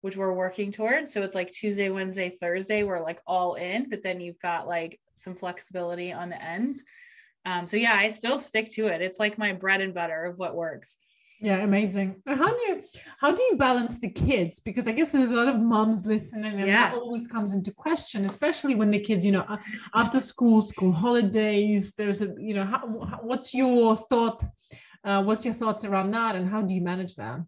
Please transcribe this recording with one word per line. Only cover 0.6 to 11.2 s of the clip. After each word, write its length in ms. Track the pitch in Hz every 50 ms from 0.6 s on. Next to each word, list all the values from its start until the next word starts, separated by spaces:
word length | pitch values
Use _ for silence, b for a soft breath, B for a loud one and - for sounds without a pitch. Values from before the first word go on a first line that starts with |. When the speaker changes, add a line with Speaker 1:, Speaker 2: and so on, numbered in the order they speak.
| 208 202
Speaker 1:
towards. 420 | 202 - 214 226 254 311 311 - -
So 100 | 214 196
it's, 120 | 190 -
like, 160 | 190 180 180
Tuesday, 380 | - - - 208 202 202 202 196
Wednesday, 400 | 190 190 190 190 185 190 185 180
Thursday, 540 | 180 - 180 175 175 190 190 202 214 208 208
we're, 200 | 202 185 170 165
like, 160 | 160 170 - _
all 300 | - 185 185 180 180 -
in, 340 | - 175 180 190 233 277 277
but 140 | 220 196 -
then 160 | 185 180 180
you've 200 | 175 175 170 _
got, 280 | - 175 170 170 -
like, 320 | - 175 170 165 165 - _ _ _ _
some 200 | - - 190 180
flexibility 760 | 180 - 180 175 175 - - 185 180 175 175 175 175 175 180
on 180 | 170 - 175 175
the 120 | 170 - -
ends. 400 | 160 170 190 240 285 269 - - b b b b b b b b b b _ _
Um, 220 | 185 185 170 175
so 100 | 175 214
yeah, 160 | 214 233 233 220
I 160 | 196 202 220
still 280 | 214 - - 233 269
stick 320 | 269 - - - 220 220 220
to 160 | - 214 220
it. 140 | 208 170 165
It's, 180 | 180 185 185 -
like, 180 | 214 208 214
my 160 | 220 208 202 190
bread 280 | 180 190 190 196 190
and 120 | 190 190 180
butter 320 | 180 170 165 160 160 165
of 120 | 180 175
what 180 | 180 185 160 -
works. 420 | 170 165 160 - 110 - - - b b b b b